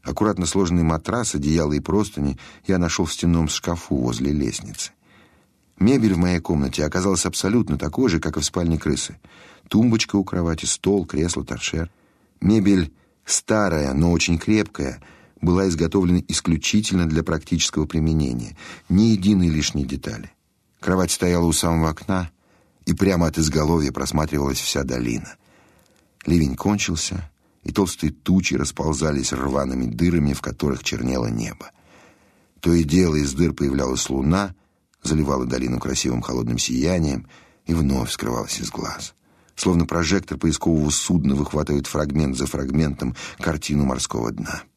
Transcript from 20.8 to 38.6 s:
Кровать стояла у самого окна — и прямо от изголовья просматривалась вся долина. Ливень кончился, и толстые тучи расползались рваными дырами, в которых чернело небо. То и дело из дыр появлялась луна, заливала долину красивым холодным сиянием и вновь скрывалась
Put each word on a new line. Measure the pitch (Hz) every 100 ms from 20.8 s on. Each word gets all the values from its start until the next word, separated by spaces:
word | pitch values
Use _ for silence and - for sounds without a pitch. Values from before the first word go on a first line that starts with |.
Кровать | - 92 90
стояла | - 90 87 85
у |
самого | 78 87 82 80
окна — | 76 - 95 85 _ _ _ _ _ -
и |
прямо | 85 98 90 82
от | 73
изголовья | 78 78 76 85 71
просматривалась | 64 67 76 76 71 69 65
вся | - 71
долина. | 67 62 58 58 - - _ _ _ _ _ _ _ _ -
Ливень | 85 73 65
кончился, | 98 101 - 82 - - 82 _ _ _
и | -
толстые | - 92 - 78
тучи | 71 - 92 90
расползались | 65 64 - 76 71 78 71 62
рваными | 65 67 67 65 64 62
дырами, | 58 87 87 73
в | 67
которых | - - 73 65
чернело | - 57 62 65 57
небо. | 57 55 - - _ _ - - _ _ _ _ _
То | 85
и | 85
дело | 76 87 90 76
из | 71
дыр | 65 82
появлялась | 67 71 69 64 65 -
луна, | 67 67 92 101 92 _ _ _ _
заливала | - 78 71 67 62
долину | 64 64 62
красивым | 64 65 - 62
холодным | 58 62 58 58
сиянием | - 62 76 90 78 65 - - _ _ -
и |
вновь | 82 71 67 60
скрывалась | - 60 60 57 -